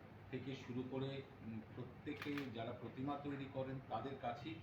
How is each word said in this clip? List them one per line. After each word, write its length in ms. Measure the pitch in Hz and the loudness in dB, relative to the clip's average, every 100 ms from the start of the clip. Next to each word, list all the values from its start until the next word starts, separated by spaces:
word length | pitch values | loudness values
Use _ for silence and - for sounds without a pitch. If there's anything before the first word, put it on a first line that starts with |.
| - - - | -10 -10 -4
থেকে 240 | 131 127 131 - | -2 0 -2 0
শুরু 160 | 123 127 | 2 2
করে, 300 | 131 135 139 - - 110 | 4 2 0 -4 -6 -4
উম, 140 | 113 - - | -4 -4 -4
প্রত্যেকে 580 | - - 151 - 147 143 131 110 | -4 -4 -2 0 2 2 2 0
যারা 160 | 117 | 0
প্রতিমা 460 | 120 117 131 139 143 | 0 -4 0 2 2
তৈরি 220 | 143 139 135 | 2 0 0
করেন, 260 | 135 131 135 - | 2 2 0 2
তাদের 220 | 117 135 - | 2 2 2
কাছেই 340 | 120 120 - - | 2 2 0 -2